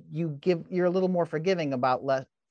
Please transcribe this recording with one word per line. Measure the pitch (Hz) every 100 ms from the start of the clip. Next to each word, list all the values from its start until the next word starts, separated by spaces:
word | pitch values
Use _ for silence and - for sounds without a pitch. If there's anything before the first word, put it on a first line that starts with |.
| 160
you | 156 165 143
give, | 185 170 -
you're | 180 180
a |
little | 185 185
more | 180 165
forgiving | 156 170 180 147
about | 131 131 127
le-, | 135 135 - _ _